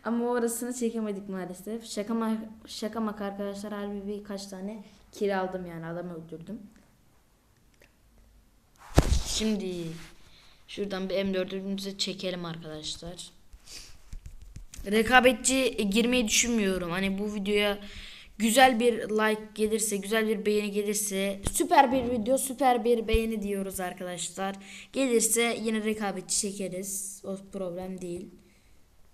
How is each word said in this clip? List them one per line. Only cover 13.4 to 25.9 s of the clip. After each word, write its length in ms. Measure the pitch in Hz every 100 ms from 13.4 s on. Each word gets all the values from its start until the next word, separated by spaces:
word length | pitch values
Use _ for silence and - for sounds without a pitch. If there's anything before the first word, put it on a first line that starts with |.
| - - - - - - - - - - - - - - 196
Rekabetçi 1040 | 214 226 254 247 254 - 262 254 - 208
girmeyi 380 | 202 233 254 214
düşünmüyorum. 640 | - 240 233 196 185 175
Hani 280 | 175 196 196
bu 160 | 208
videoya 440 | 208 196 208 208 202 - - - - - -
güzel 420 | 220 247 262 226
bir 280 | 240 226 -
like 340 | 214 220 214 -
gelirse, 420 | - 214 220 214 202
güzel 320 | 196 220 220
bir 180 | 214 208
beğeni 240 | 208 208
gelirse, 680 | 202 208 202 - 190 196 196 -
süper 400 | - 320 339 262
bir 180 | 269 240
video, 280 | 247 208 262
süper 460 | 262 240 269 240
bir 240 | 226 233 214
beğeni 340 | 220 226 220
diyoruz 380 | 202 196 190 190
arkadaşlar. 760 | 180 180 180 175 - - 190 196 - - -
Gelirse 680 | - 269 233 233 233 233 -
yine 220 | 220 220
rekabetçi 560 | 214